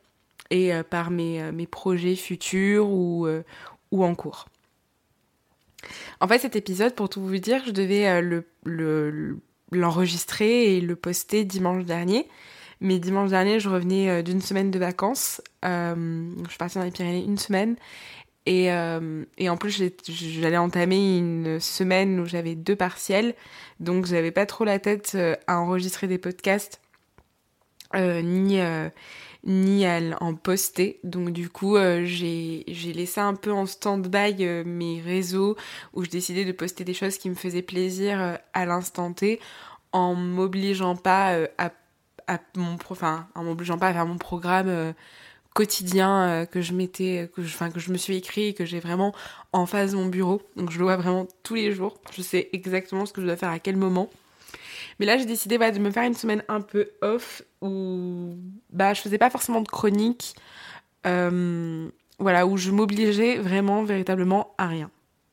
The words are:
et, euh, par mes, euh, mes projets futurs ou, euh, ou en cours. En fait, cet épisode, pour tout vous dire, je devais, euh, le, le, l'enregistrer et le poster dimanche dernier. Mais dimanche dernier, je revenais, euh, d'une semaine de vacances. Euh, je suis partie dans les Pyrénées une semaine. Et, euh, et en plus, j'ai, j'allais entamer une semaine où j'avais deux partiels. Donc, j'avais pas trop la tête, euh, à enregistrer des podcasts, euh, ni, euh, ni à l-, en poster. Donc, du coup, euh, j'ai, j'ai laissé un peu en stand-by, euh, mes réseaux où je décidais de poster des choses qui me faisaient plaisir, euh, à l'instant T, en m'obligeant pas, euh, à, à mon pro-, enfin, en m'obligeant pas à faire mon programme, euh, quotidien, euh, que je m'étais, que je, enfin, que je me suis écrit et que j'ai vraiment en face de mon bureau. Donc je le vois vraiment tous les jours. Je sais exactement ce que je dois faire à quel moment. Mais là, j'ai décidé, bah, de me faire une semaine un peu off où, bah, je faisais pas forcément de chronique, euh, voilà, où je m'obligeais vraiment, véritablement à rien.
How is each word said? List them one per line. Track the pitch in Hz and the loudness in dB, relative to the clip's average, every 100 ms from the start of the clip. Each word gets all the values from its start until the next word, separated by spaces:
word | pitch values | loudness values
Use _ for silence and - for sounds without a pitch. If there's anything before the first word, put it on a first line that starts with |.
| _ _ _ - - | _ _ _ -20 -2
et, | 185 185 | 2 2
euh, | 165 | 0
par | 165 175 170 | -2 -4 -2
mes, | 175 165 165 | -2 -2 -4
euh, | 156 | -6
mes | 165 170 | -6 -8
projets | - 196 175 180 185 | -4 0 2 2 0
futurs | - 175 - 190 196 208 208 | -4 -6 -2 2 4 4 4
ou, | 190 175 170 165 | 2 2 0 0
euh, | 160 165 - - - _ | -2 -6 -18 -20 -20 _
ou | 190 180 | 2 2
en | 170 | 0
cours. | 147 - - _ _ _ _ _ _ _ _ _ _ _ _ - - - - - | -6 -12 -18 _ _ _ _ _ _ _ _ _ _ _ _ -20 -18 -16 -16 -4
En | 185 | 2
fait, | 240 | 2
cet | 254 220 | 2 -2
épisode, | 202 185 226 240 | -2 2 2 2
pour | 196 | -4
tout | 196 | -4
vous | 190 190 | -4 -2
dire, | 202 262 262 | 0 0 0
je | |
devais, | 196 190 202 202 | -2 2 4 4
euh, | 175 | 4
le, | 175 170 165 _ | 2 -2 -4 _
le, | - 165 160 156 151 151 151 - - _ _ | -6 -2 0 2 0 -2 -6 -8 -12 _ _
l'enregistrer | 180 170 165 185 175 - - 214 240 226 185 | 2 2 4 2 0 -6 0 4 6 6 4
et | |
le | 175 175 | 2 -4
poster | 175 175 - 208 | -4 -6 0 0
dimanche | 196 190 180 185 | 2 0 0 0
dernier. | 180 170 175 220 349 - - - - - | -2 -2 2 2 0 -10 -20 -20 -20 -4
Mais | 190 185 | 0 2
dimanche | 180 196 196 | 2 2 4
dernier, | 190 196 220 | 4 4 2
je | 202 | 2
revenais, | 185 175 190 190 | 0 2 2 2
euh, | 175 | 2
d'une | 170 185 | 0 -2
semaine | - 196 196 | 0 0 0
de | 185 | 0
vacances. | 180 180 196 269 - - - _ 180 | -2 0 -2 -2 -4 -6 -14 _ -2
Euh, | 175 170 170 165 165 170 180 175 | -2 -2 -2 -4 -4 -6 -8 -10
je | |
suis | - | -8
partie | 175 190 | -6 -4
dans | 180 | -4
les | |
Pyrénées | 175 175 180 202 | -4 -2 -2 -2
une | 202 | -4
semaine. | - 190 214 233 - - - - - _ - | 0 0 2 -2 -8 -20 -20 -20 -20 _ 2
Et, | 185 180 | 4 4
euh, | 175 165 165 160 156 - - | 2 -2 -4 -4 -6 -10 -4
et | 185 | -2
en | 175 | 0
plus, | 208 | -2
j'ai, | 202 180 180 - | 0 -2 -2 -12
j'allais | 170 165 160 160 175 | -8 -6 -2 2 4
entamer | 175 180 175 190 196 185 | 2 2 2 4 4 4
une | 170 165 160 160 | 2 0 -2 -2
semaine | - - 185 185 196 185 | -4 -2 2 4 4 2
où | 170 | 0
j'avais | 175 165 165 | -4 -4 -4
deux | 170 202 | -2 0
partiels. | 180 - - 196 233 - - - - - | 0 -2 0 2 2 -2 -14 -20 -20 -8
Donc, | 170 185 175 | -2 0 2
j'avais | 175 165 | 2 2
pas | 175 202 | 2 0
trop | - | 0
la | 220 196 | 0 2
tête, | 208 208 - 196 | 0 0 -2 0
euh, | 170 - - | 0 0 0
à | 175 | 0
enregistrer | 175 185 180 - 190 | 2 0 -2 -4 -2
des | 185 | -2
podcasts, | 180 180 196 202 - - _ _ _ _ _ _ _ _ _ _ - 190 | -4 -4 0 0 -2 -16 _ _ _ _ _ _ _ _ _ _ -6 0
euh, | 185 170 | 0 0
ni, | 170 180 196 196 | 0 2 4 2
euh, | 170 160 160 - - - - - | 2 -2 -6 -10 -20 -20 -20 -10
ni | - 190 190 202 185 | 0 2 4 4 4
à | 170 | 2
l-, | 165 - | 0 -2
en | 170 | -4
poster. | 160 - 190 - - 196 - | -2 0 0 0 0 -2 -2
Donc, | 185 180 175 | -8 -4 -4
du | 170 175 | -4 -8
coup, | - 196 208 | -4 2 4
euh, | 185 170 175 | 6 4 0
j'ai, | 175 175 165 165 160 - | -2 -4 -4 -6 -8 -10
j'ai | 170 170 | -10 -8
laissé | 165 175 - | -6 -4 -2
un | 202 196 | -2 -2
peu | 208 | -2
en | 202 190 | -2 -2
stand-by, | - 208 196 185 202 208 196 | -4 -2 -2 0 2 2 2
euh, | 180 170 170 | 0 0 -4
mes | 170 170 165 | -4 -4 -4
réseaux | 170 185 180 190 196 214 - - - | -2 -2 0 0 0 -2 -8 -16 -10
où | - | -8
je | 175 | -4
décidais | 175 185 180 | -4 -2 -2
de | 190 | -2
poster | 185 170 - | -4 -8 -6
des | 180 180 | -6 -4
choses | 196 196 | -4 -4
qui | 185 | -6
me | 180 | -6
faisaient | 185 175 | -4 -6
plaisir, | 185 180 185 185 202 196 | -4 -2 -2 -2 -2 0
euh, | 180 170 - | -2 -4 -6
à | 185 175 | -4 -2
l'instant | 175 180 - 175 | -2 -2 -4 -4
T, | 175 202 226 - - - - _ | 0 0 0 -6 -20 -20 -20 _
en | 185 180 180 | 2 2 2
m'obligeant | 180 180 190 190 196 190 185 180 | 0 0 0 0 0 2 0 0
pas, | 190 190 190 | 4 4 4
euh, | 170 160 - | 2 0 -2
à, | 170 - _ _ _ - - | -4 -6 _ _ _ -14 -6
à | 175 - 180 | -6 -6 -6
mon | 175 170 | -4 -6
pro-, | - 185 | -10 -4
enfin, | 170 160 165 170 | -2 -2 -6 -8
en | |
m'obligeant | 170 165 175 170 | -6 -4 -2 2
pas | 185 | 2
à | |
faire | 170 170 | 2 0
mon | 170 | -2
programme, | - 175 175 185 190 | -6 -6 0 2 2
euh, | 170 160 160 - - - - _ | 0 -2 -6 -16 -20 -20 -20 _
quotidien, | - 208 - 180 190 190 196 | 0 0 0 0 4 4 4
euh, | 180 165 170 | 4 2 -2
que | 185 | -4
je | 170 | -2
m'étais, | 180 185 185 185 180 170 - | -2 -2 -2 -2 -2 -6 -8
que | |
je, | 165 | -8
enfin, | - 170 | -6 -6
que | 170 | -4
je | 170 | -4
me | 180 | -4
suis | - 185 | -2 -4
écrit | 185 208 208 | -4 -2 -2
et | 202 | -2
que | 170 | -6
j'ai | 170 | -6
vraiment | 170 175 202 202 - - - | -4 0 0 -2 -14 -18 -2
en | 185 175 | 0 0
face | 208 196 | 0 0
de | 196 | 0
mon | 185 | 0
bureau. | 185 180 202 - - | 0 2 0 -4 -6
Donc | 175 | -6
je | 165 | 0
le | 185 | 2
vois | 185 | 2
vraiment | 180 185 185 - | 2 0 -2 -10
tous | - | -6
les | 226 208 | -2 0
jours. | 196 196 - - | 0 -4 -8 -16
Je | - | -12
sais | 180 185 - | -2 -2 -2
exactement | 190 185 185 185 190 202 | -6 -2 -4 -2 -4 -4
ce | |
que | - | -4
je | 180 | -4
dois | 175 | -2
faire | 180 | -4
à | 165 | -4
quel | 196 190 | -2 0
moment. | 190 180 214 - _ _ - - - - - - | 2 2 -2 -8 _ _ -20 -20 -18 -16 -16 -2
Mais | 202 | 2
là, | 254 | 2
j'ai | 233 | 2
décidé, | 226 196 233 | -4 0 2
bah, | 226 | 2
de | 202 | 2
me | 208 | 0
faire | 202 | 0
une | 240 233 | 0 0
semaine | 226 214 - | -2 -2 -2
un | 214 | -6
peu | 202 202 202 - | -2 -2 -2 -2
off | 208 233 - - - _ | -2 0 -4 -16 -20 _
où, | 196 190 185 185 180 175 175 175 180 202 _ | -6 -4 -4 -4 -6 -6 -8 -12 -14 -18 _
bah, | 170 196 | 0 2
je | 208 | 2
faisais | 208 208 | -2 4
pas | 247 | 4
forcément | 254 - 226 | 2 0 0
de | 214 | -2
chronique, | - 208 202 226 240 - - - - - - _ _ 185 | 0 2 4 2 0 -8 -14 -20 -20 -18 -20 _ _ 0
euh, | 180 175 180 175 170 165 160 160 - _ - | 2 2 2 0 -2 -4 -6 -8 -14 _ -2
voilà, | 196 180 185 | 4 6 4
où | 196 | 2
je | 185 | 2
m'obligeais | 202 214 208 214 208 233 247 | 4 4 4 4 4 2 2
vraiment, | 190 196 202 208 | 2 2 2 2
véritablement | 214 196 185 185 180 196 208 - | 2 0 0 2 4 2 0 -4
à | 180 | -2
rien. | 165 151 - _ _ _ | -2 -8 -14 _ _ _